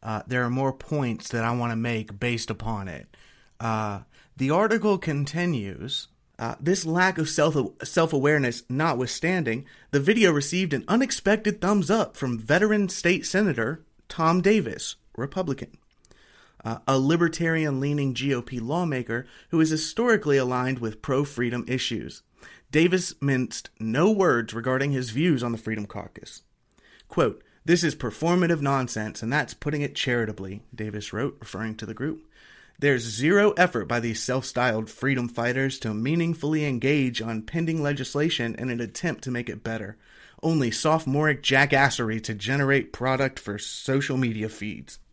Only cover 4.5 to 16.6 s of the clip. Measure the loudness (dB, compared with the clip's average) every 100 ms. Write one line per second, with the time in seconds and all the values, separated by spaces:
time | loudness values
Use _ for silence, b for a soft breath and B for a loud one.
4.5 | 2 4 2 2 2 0 -2 -2 -2 0
5.5 | -2 -4 -8 -8 -8 -8 _ _ _ -8
6.5 | -4 0 0 2 2 2 2 -2 2 4
7.5 | 4 0 -4 -2 2 2 4 4 4 2
8.5 | -2 -6 -2 0 0 -2 -2 0 0 0
9.5 | -2 -6 B B 0 4 6 6 4 2
10.5 | 0 0 -2 2 2 2 0 2 2 2
11.5 | 0 2 2 4 2 0 -2 -4 -4 2
12.5 | 4 4 4 2 0 2 2 2 2 2
13.5 | 2 -2 -4 _ _ _ 0 2 4 4
14.5 | 4 2 -6 -8 -10 _ -8 -6 -4 -4
15.5 | -4 -6 -16 _ _ _ b b b b
16.5 | b